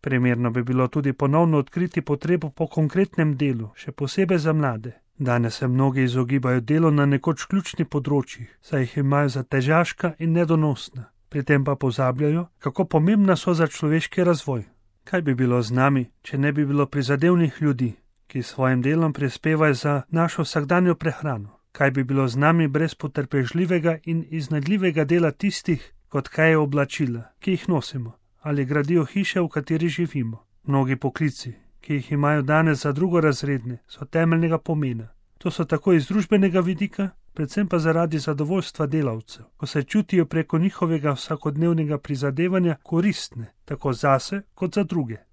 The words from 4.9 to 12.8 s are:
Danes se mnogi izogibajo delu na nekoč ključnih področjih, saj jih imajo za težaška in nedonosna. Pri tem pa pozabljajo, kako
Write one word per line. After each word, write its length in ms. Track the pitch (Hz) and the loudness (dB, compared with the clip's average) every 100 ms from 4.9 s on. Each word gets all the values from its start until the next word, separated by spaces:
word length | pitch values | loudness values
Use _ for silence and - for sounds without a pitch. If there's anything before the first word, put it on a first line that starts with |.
| - _ _ | -16 _ _
Danes 420 | 131 120 117 - | 0 2 0 -2
se 80 | 131 | -2
mnogi 360 | 123 135 131 | 2 2 2
izogibajo 580 | 127 123 123 135 123 127 | 0 0 0 0 0 0
delu 300 | 117 156 165 | 2 2 4
na 140 | 147 143 | 4 4
nekoč 400 | 139 165 156 - | 2 0 -2 -2
ključnih 420 | 196 - - 170 | -4 -4 -6 -4
področjih, 640 | 147 135 143 123 - 113 _ | -4 0 -2 -2 -10 -18 _
saj 200 | - 147 | -6 -4
jih 160 | 123 - | -2 -2
imajo 260 | 139 143 143 | 0 2 2
za 140 | 127 | -2
težaška 720 | 127 135 131 160 175 - 175 156 | -2 -2 2 2 2 -2 -6 -4
in 140 | 165 | 0
nedonosna. 720 | 165 165 165 151 131 - 127 117 _ _ | 0 2 2 2 -2 -6 -16 -18 _ _
Pri 140 | 143 | -8
tem 220 | 135 143 135 | 2 2 2
pa 100 | 139 | 0
pozabljajo, 720 | 135 117 127 127 151 165 175 _ | -2 0 -2 0 0 0 -4 _
kako 260 | 143 - | -8 -2